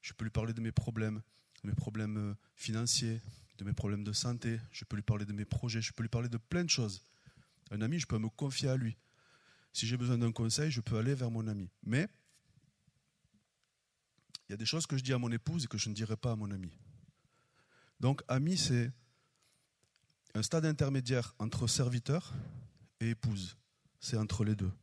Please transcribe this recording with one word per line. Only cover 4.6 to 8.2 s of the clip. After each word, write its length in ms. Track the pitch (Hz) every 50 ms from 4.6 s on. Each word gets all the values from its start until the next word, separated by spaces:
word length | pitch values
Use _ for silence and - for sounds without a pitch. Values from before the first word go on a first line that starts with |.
| 113 -
Je 140 | - - -
peux 100 | - -
lui 80 | 101 104
parler 220 | - 113 104 104
de 80 | 101 104
mes 120 | 101 107
projets. 360 | - - 120 - 120 110 113
Je 100 | 110 -
peux 120 | - - 113
lui 60 | 113
parler 200 | - 117 120 123
de 80 | 117 113
plein 260 | - _ - 175 175
de 60 | 165
choses. 340 | - - 120 107 95 95 - _ _ _ _ - - - - _ _ _ _ -
Un 100 | 101 104
ami, 160 | 107 113 156 175
je 80 | 143
peux 140 | - - 110